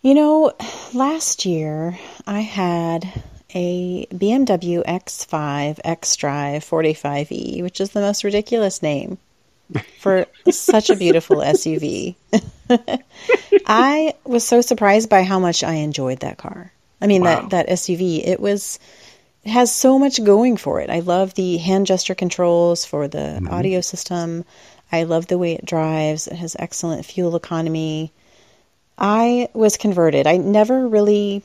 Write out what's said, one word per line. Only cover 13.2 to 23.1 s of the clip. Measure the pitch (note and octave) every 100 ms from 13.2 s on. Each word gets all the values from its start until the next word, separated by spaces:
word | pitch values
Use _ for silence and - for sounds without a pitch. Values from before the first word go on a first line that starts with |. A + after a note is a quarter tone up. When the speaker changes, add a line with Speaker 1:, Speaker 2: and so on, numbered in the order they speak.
| - B4 - G4+ -
Speaker 1:
I | A3 C4 D4+ D#4 -
was | - A#3+ -
so | A#3+
surprised | A#3+ A#3 G3+ G#3 A3
by | G3+
how | F#3+ F#3+
much | F3+ E3+
I | - D#3+
enjoyed | D3+ D3 C3 C3+
that | - -
car. | - - F3 _ _ _
I | G3+
mean, | G3
Speaker 2:
Wow. | F3+ D#3+
Speaker 1:
that, | -
that | F3+ -
S | F3+ -
U | F3
V, | F3+ D#3+ -
it | F#3
was, | G3+ G3+ - - - - - _ _ _
it | G#3+
has | A#3 A#3+
so | - C4 C4+
much | C#4 C4
going | G#3+ G3+ B3+ A3
for | - -
it. | -
I | E3+
love | F3 F3 F#3+
the | - F#3 E3+
hand | E3 F#3+ G3
gesture | F#3 - F#3+
controls | F3+ - F3 E3+ E3+ E3+ -
for | D3
the | C#3+